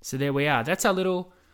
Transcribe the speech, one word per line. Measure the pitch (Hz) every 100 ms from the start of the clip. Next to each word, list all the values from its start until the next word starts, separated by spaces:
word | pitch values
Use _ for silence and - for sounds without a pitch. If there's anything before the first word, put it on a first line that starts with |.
So | - 135
there | 143
we | 139 143
are. | 131
That's | 113 190
our | 220
little | 190 185 180 180 - _